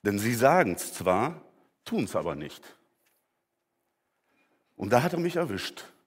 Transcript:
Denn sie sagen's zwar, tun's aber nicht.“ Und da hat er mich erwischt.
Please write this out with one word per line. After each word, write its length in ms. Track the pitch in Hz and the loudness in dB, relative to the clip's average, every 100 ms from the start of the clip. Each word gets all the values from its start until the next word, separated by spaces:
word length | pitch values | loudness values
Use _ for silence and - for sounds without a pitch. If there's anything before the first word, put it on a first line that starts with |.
Denn 160 | 107 101 | 0 0
sie 160 | 110 | -2
sagen's 580 | 120 135 180 123 85 - | 4 6 6 4 0 -8
zwar, 520 | - 92 92 131 165 - _ _ _ | -2 0 2 0 -6 -18 _ _ _
tun's 320 | - 226 110 85 | -6 -4 -2 -2
aber 180 | 80 | -4
nicht.“ 420 | 71 73 - - - _ _ _ _ _ _ _ _ _ _ _ _ _ _ _ _ _ _ _ - | -6 -10 -14 -20 -20 _ _ _ _ _ _ _ _ _ _ _ _ _ _ _ _ _ _ _ -10
Und 140 | 107 | 2
da 120 | 120 | 2
hat 100 | 165 | 2
er 80 | 175 | -2
mich 160 | 170 170 | -2 -2
erwischt. 480 | 165 98 - - - _ | -4 -4 -8 -12 -20 _